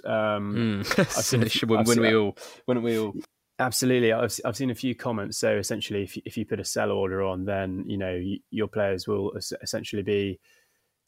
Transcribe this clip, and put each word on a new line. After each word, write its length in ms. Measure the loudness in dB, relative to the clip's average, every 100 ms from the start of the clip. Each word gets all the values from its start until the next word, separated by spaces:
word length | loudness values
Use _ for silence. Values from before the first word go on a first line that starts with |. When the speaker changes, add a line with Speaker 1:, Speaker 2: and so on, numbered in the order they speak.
| -2
Speaker 1:
Um, 760 | 0 0 0 -2 -2 0 -2 0
Speaker 2:
Mm. 140 | 2
<laughs> 0 |
Speaker 1:
I've 260 | 2 0 0
seen 180 | 2
a 60 | 2
few, 180 | 0 2
Speaker 2:
Wouldn't 220 | 4 6
Speaker 1:
I've 80 | 6
Speaker 2:
we 100 | 6
Speaker 1:
seen 80 | 4
Speaker 2:
all, 220 | 2 -2 -14 -8 -2
wouldn't 200 | 0 2
we 120 | 0
all? 160 | -2 -6 -12 _ _ -4
Speaker 1:
Absolutely. 540 | -2 2 4 4 4
I've, 240 | 4 0 -2 -4
I've 100 | -2
seen 140 | -4
a 60 | -2
few 200 | -4 -4
comments. 420 | -4 -4 -4 0
So 200 | 2 2
essentially, 460 | 0 -4 -2 -4
if, 140 | -4 -6 -8
if 120 | -6
you 80 | -4
put 160 | -4
a 40 | -2
sell 260 | 0 0
order 300 | 2 0 0
on, 220 | 0 -2
then, 400 | -2 -2 -2 -4 -4
you 100 | -4
know, 200 | -2 -2
y-, 180 | -4 -6 -6
your 160 | -4 -2
players 360 | 0 0 0 -2
will 280 | -2 -2 -4
es-, 160 | -8 -8
essentially 400 | -6 -6 -4 -4
be, 380 | 0 2 0 -4 _ _ _ _ _ _